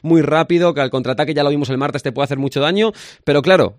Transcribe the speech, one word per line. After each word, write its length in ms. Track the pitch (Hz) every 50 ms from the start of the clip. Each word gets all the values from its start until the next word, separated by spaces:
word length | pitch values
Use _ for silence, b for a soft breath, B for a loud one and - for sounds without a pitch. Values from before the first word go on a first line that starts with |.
| -
muy 180 | 160 165 165
rápido, 520 | 151 - 147 160 160 - 175 170 175 175 160
que 60 | 143
al 100 | 139 127
contraataque, 440 | - 135 135 - 131 113 151 131 156
ya 100 | 147 143
lo 60 | 143
vimos 200 | 147 147 143 120
el 80 | 135 127
martes, 240 | 143 143 131 139
te 120 | - 143 120
puede 100 | 135 139
hacer 140 | - 143 135
mucho 240 | 139 139 - 143
daño. 320 | 139 151 180 202 220 226 202 B B B B B _
Pero 160 | - 143 143
claro, 340 | 131 165 190 180 127 90 101